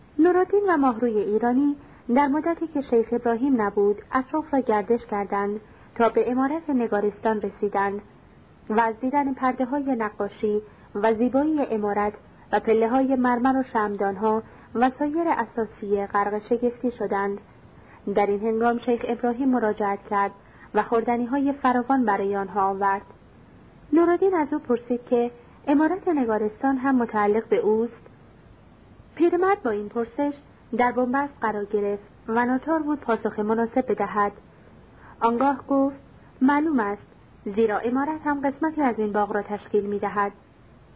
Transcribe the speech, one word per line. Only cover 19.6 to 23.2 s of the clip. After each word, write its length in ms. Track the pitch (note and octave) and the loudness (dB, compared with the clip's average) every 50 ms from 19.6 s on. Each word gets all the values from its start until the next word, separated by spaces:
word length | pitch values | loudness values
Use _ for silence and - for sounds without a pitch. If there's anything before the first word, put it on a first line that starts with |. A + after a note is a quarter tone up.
| A3+ G#3+ G#3 G#3 G#3+ G3+ G3+ G3 - - | 2 0 0 0 -2 -2 -4 -4 -6 -4
کرد 220 | G#3+ G3+ G3 G3 G3+ - - - - - - - - | -2 0 0 -2 -4 -8 -20 -20 -20 -20 -14 -6 -2
و 100 | G#3 G#3+ | -2 -2
خوردنی‌های 720 | - B3 A3+ A3 A#3+ A#3+ A#3 B3 A3+ B3+ C#4+ C4+ C#4 C#4 | 2 0 0 0 0 -2 -2 -2 -2 -2 -2 0 -2 -2
فراوان 520 | C#4 - B3+ B3 B3 A#3 - C4+ C4 B3 | 0 0 0 2 2 2 2 2 2 2
برای 300 | G#3+ G3 G3+ G3 G3 G3+ | 2 2 0 0 0 -2
آنها 340 | G3 G3 F#3 F3+ G#3 F#3+ G3 | -2 -4 -4 -2 0 0 0
آورد. 360 | G3 G3 G3+ G3 G3 G3+ - - - - | 0 0 0 0 0 -2 -4 -10 -20 -20